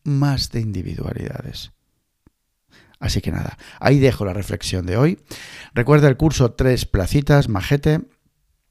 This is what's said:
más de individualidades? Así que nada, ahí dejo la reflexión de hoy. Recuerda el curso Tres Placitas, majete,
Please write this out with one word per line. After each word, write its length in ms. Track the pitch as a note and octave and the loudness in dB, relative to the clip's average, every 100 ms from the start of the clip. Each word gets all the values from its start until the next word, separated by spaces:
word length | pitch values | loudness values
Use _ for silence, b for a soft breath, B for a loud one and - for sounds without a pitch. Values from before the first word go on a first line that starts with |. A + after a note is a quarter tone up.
más 480 | D3 C#3 C#3+ C3 - | -4 0 0 -2 -4
de 100 | B2 | -6
individualidades? 1080 | A2 F#2 F#2 - - - - - - - - _ _ _ _ _ _ _ _ _ _ b b b | -4 -6 -8 -8 -8 -8 -10 -10 -12 -14 -18 _ _ _ _ _ _ _ _ _ _ b b b
Así 200 | - - | -4 -4
que 100 | - | -4
nada, 260 | - - - B B | -6 -8 -10 B B
ahí 200 | - C#3+ | 2 4
dejo 260 | C3 - G2 | 4 0 -4
la 80 | |
reflexión 520 | F#2+ - F2 - F#2 F2+ | -4 -6 -8 -4 -6 -2
de 100 | G2+ | 0
hoy. 240 | D3+ G3 B B B B B | 0 0 B B B B B
Recuerda 340 | A#2 A#2+ D3 C#3+ | -4 4 6 6
el 100 | B2+ | 6
curso 360 | D#3 - A#2+ | 0 2 0
Tres 320 | - B2+ B2 - | 2 0 0 0
Placitas, 640 | G2+ F2 D3 C#3 C#3+ A#2+ | -2 0 0 4 4 4
majete, 520 | G#2 - C#3+ D3+ D3+ - _ _ _ _ _ _ | -2 0 0 2 0 -4 _ _ _ _ _ _